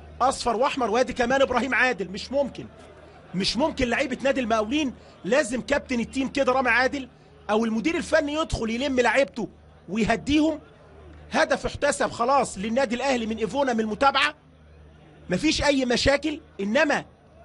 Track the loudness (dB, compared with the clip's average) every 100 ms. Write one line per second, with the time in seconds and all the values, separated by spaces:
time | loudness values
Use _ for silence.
0 | -14 0 0 0 -2 0 0 0 0 0
1 | 0 0 0 0 0 -2 0 2 2 0
2 | -6 -8 -4 -2 -2 -6 -16 -18 -20 -20
3 | -20 -20 -10 -4 -2 0 -2 0 -2 0
4 | -2 -2 -2 0 0 0 0 -2 -2 -6
5 | -20 -10 0 0 0 -4 -2 -2 -2 -4
6 | -2 -4 -4 0 0 2 2 2 2 -2
7 | -10 -18 -20 -16 -2 0 0 0 0 -2
8 | 0 0 2 -2 -2 -4 -4 -2 0 2
9 | 4 4 2 -2 -8 -10 -20 -20 -6 -2
10 | 2 0 2 2 2 0 -10 -20 -20 -20
11 | -20 -20 -4 0 2 0 -4 -2 0 0
12 | -2 0 2 2 2 -4 -2 0 0 0
13 | 0 0 -2 -4 -2 0 0 0 -2 2
14 | 2 4 0 -2 _ -20 -20 -20 -20 -20
15 | -20 -18 -4 0 0 2 2 2 2 2
16 | 2 2 -2 -8 -12 -8 0 2 2 0
17 | -4 _ _ -20